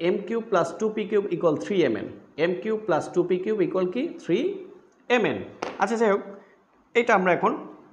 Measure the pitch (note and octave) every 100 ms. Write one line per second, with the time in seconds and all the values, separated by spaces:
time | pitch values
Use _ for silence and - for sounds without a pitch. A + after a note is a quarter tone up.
0 | E3+ G#3 - A3+ A3 F3+ E3 - G#3+ G#3+
1 | F#3+ G#3 G3 E3+ E3+ C#3+ - G3 C3+ G#2
2 | F#2 - - - F3 F3+ A3 G#3+ G#3+ D#3
3 | - F3+ F3 F3+ G#3+ G#3+ D#3 F3+ F3+ B3
4 | E4+ - - F#3+ F#4 - - - _ _
5 | - A#3+ F3+ G#2 - - - - G3+ A3+
6 | A3 G3 - - - _ _ _ _ A#3
7 | A#3+ G#3 F#3 E3 G#3 D4+ - - -